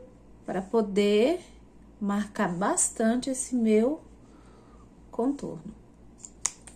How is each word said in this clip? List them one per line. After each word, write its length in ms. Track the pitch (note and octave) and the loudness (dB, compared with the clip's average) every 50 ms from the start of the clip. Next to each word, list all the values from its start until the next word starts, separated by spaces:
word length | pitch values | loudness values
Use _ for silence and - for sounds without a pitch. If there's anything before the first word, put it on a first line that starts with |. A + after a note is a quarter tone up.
| - - - - - - - - - | -20 -20 -20 -20 -20 -20 -20 -18 -12
pra 160 | - - F#3 | -8 -8 -6
poder 800 | F#3+ - - A3+ G#3+ G3+ G3 G3+ G3+ G3+ G#3 G#3 A3+ C#4+ F4 F4+ - - - - - - - - - - - - | -6 -2 0 0 0 0 2 2 2 4 4 4 4 4 2 0 -4 -12 -20 -20 -20 -20 -20 -20 -20 -20 -12 -6
marcar 500 | G#3 G3+ G3+ G3+ G#3 - - - G#3 F3 F3 | -4 -2 -2 -2 -4 -4 -4 -2 -2 -2 -2
bastante 760 | E3+ G3 A#3 E4+ F4+ - - - - A3+ A3+ A#3 B3 B3+ C4+ | -2 0 0 0 0 -2 -2 -2 0 0 2 2 0 -2 -4
esse 260 | C4 B3+ - - B3+ | -4 -6 -6 -4 -2
meu 460 | B3 A3+ A3 G#3+ G#3+ A3+ C4 D4+ D#4+ - - - - - - - - - - - - - - - - - - - - - - | 0 2 4 4 6 4 4 0 -2 -10 -16 -20 -20 -20 -20 -20 -20 -20 -20 -20 -20 -20 -20 -20 -20 -20 -20 -20 -20 -20 -12
contorno. 640 | - - A3+ C4 C#4 C#4 - - - E3 - - - - - - - - - - - - - - - - - - - - - - - | -6 -2 -2 -2 -2 -4 -6 -10 -10 -10 -12 -14 -18 -18 -20 -20 -20 -20 -20 -20 -20 -20 -20 -20 -10 -4 -4 -4 -4 -6 -20 -20 -20